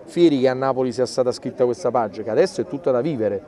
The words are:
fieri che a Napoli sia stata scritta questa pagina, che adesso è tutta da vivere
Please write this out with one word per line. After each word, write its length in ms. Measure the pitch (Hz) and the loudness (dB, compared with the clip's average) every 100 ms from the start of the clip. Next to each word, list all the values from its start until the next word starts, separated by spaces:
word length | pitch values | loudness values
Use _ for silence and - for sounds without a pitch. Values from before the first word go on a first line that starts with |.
fieri 380 | - - 170 143 | -8 2 4 4
che 80 | 131 | 2
a 40 | |
Napoli 380 | 127 135 131 131 | 2 -2 0 -2
sia 140 | 117 123 | -2 -2
stata 260 | - 123 | 0 -2
scritta 320 | 117 127 - | -2 -8 0
questa 260 | 123 120 127 | 0 2 -2
pagina, 360 | 120 110 90 110 | 0 -2 -6 -4
che 40 | |
adesso 300 | 113 180 - | 2 2 0
è 60 | 117 | -6
tutta 260 | 143 143 | -4 -2
da 80 | 123 | 0
vivere 420 | 143 143 107 101 | 0 -2 -2 -2